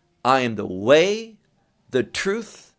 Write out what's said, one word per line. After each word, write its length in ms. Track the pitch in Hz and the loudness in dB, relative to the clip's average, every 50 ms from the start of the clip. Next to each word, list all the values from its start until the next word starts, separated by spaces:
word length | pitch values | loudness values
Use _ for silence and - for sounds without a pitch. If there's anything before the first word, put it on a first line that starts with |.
| _ _ _ _ - | _ _ _ _ 0
"I 160 | 123 135 131 | 0 2 2
am 140 | 127 117 110 | 0 -2 -4
the 120 | 101 101 | -6 -8
way, 720 | 85 92 92 101 117 143 160 175 196 208 220 226 226 214 _ _ _ _ _ _ _ _ _ _ _ | -8 -8 -2 2 4 6 6 4 2 -2 -6 -8 -14 -20 _ _ _ _ _ _ _ _ _ _ _
the 140 | - 127 110 | -4 -4 -4
truth 680 | - - - - 190 202 233 220 - - - - _ _ | -4 -6 -6 -4 -4 -4 -4 -6 -10 -16 -20 -20 _ _